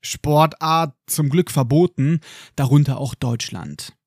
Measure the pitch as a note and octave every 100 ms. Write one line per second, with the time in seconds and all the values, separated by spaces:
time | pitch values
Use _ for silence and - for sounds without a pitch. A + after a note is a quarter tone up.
0 | - - - D3+ D#3 - D#3+ D#3+ D#3+ -
1 | _ - D3 D#3+ F3 - B2 D3 F3+ -
2 | C3+ E3 - - - - C3+ C#3+ C#3 C3
3 | C3+ - B2+ A#2 - G#2 D2+ D2 - _